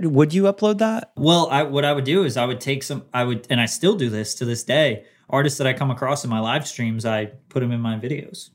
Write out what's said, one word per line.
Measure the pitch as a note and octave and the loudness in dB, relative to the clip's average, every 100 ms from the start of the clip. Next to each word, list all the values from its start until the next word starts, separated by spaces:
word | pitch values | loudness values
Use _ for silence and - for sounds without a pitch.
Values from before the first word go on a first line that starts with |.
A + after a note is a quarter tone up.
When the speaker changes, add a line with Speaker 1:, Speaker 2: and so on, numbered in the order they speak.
Speaker 1:
would | E3+ C#3 D3+ | 2 4 4
you | E3+ | 4
upload | G3 G3 G#3+ G#3 | 2 2 0 2
that? | A3 A3+ - - | 0 -2 -8 -2
Speaker 2:
Well, | C#3+ E3+ D#3+ | 4 4 4
I, | C#3 | 2
what | D3 C#3 C#3+ | 2 2 2
I | |
would | D3 C3+ | 2 2
do | F3+ | 2
is | E3+ B2 | 2 0
I | B2 | -2
would | B2 | -2
take | C3+ C#3 | -4 -4
some, | - C#3 - | -4 -10 -6
I | B2 | -2
would, | B2 A#2 - | 0 -2 -2
and | B2+ | 0
I | A2+ | 0
still | - F3 G#3+ | 2 2 2
do | B2 | 0
this | G#2+ G#2+ - | -2 -6 -6
to | A#2+ | -4
this | A#2 | -4
day, | - D3 D3+ G#2 - _ _ | 0 2 2 0 -10 _ _
artists | C3+ C#3+ C#3 | 0 0 0
that | C3+ | -2
I | |
come | B2+ C#3 | 0 -2
across | B2+ C3 C#3+ | -2 -2 -2
in | C3 | -2
my | A2+ | -2
live | A2 C#3 D3+ | 0 -2 -4
streams, | - A#2 A2+ A2 | -4 -4 -2 -2
I | A2 G#2 - _ | -2 -4 -10 _
put | C3+ | -4
'em | B2 | -2
in | A#2+ | -2
my | A#2 A2 | -2 -4
videos. | A#2+ C#3+ - - - | -4 -8 -8 -16 -20